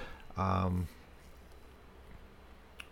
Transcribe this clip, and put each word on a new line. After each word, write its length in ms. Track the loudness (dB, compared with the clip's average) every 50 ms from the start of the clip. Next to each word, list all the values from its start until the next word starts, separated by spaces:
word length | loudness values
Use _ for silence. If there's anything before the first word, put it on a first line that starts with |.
| 0 -2 -6 -8 -8 -4 2
Um, 500 | 4 6 8 8 8 8 8 8 6 4 4 0 -6 -14 -14 -14 -14 -14 -14 -14 -14 -14 -14 -14 -14 -14 -14 -14 -14 -16 -14 -14 -14 -14 -12 -12 -12 -12 -12 -14 -14 -14 -14 -14 -14 -14 -14 -12 -12 -12 -4